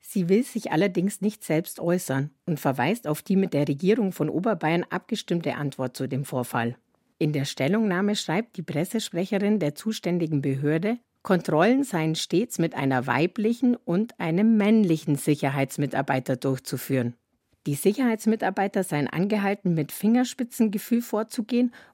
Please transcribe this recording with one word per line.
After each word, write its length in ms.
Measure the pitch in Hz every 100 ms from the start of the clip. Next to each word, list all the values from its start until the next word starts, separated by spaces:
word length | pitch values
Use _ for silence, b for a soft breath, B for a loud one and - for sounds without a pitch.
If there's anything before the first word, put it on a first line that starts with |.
Sie 280 | - 208 170
will 140 | 196
sich 280 | 262 226 -
allerdings 500 | - 202 185 190 -
nicht 220 | 202 -
selbst 360 | - 160 170 -
äußern 520 | 170 180 - 135 147 _ -
und 140 | 156
verweist 480 | 147 127 127 233 151
auf 140 | 151
die 140 | - 190
mit 180 | 190
der 140 | 143 147
Regierung 440 | 143 185 233 196
von 180 | 175 156
Oberbayern 540 | 156 208 185 156 170 -
abgestimmte 680 | 180 - 226 - 170 160 -
Antwort 400 | 143 - 131 -
zu 120 | 131
dem 180 | 131 143
Vorfall. 520 | 131 120 127 117 117 _ _ _ _
In 120 | 156
der 140 | 147 139
Stellungnahme 680 | - 135 208 214 180 202 214
schreibt 420 | - 165 233 -
die 60 |
Pressesprecherin 960 | 156 147 180 226 - 170 190 196 202 214
der 160 | 151 -
zuständigen 640 | 220 214 180 175 160 147
Behörde, 560 | 135 135 147 160 196 240 _ _
Kontrollen 640 | - 185 - 151 190 262
seien 320 | 277 180 156 160
stets 420 | - 170 247 -
mit 160 | 165
einer 320 | - 135 131 127
weiblichen 720 | 123 175 - 214 240 247 247
und 440 | - 175 226 -
einem 380 | 175 170 220 220
männlichen 580 | 202 226 196 156 - 143
Sicherheitsmitarbeiter 1200 | - 147 143 139 135 - 143 135 135 131 127 131
durchzuführen. 800 | 139 131 - 131 - 131 120 120 _ _ _ _ -
Die 80 | 143
Sicherheitsmitarbeiter 1080 | 196 214 254 220 - 220 262 285 196 202
seien 240 | 185 147 143
angehalten, 680 | - 196 214 202 202 185 160
mit 160 | 151
Fingerspitzengefühl 1120 | - 208 240 247 - 240 - 220 196 - 233
vorzugehen 680 | 240 214 220 - 214 240 247 B B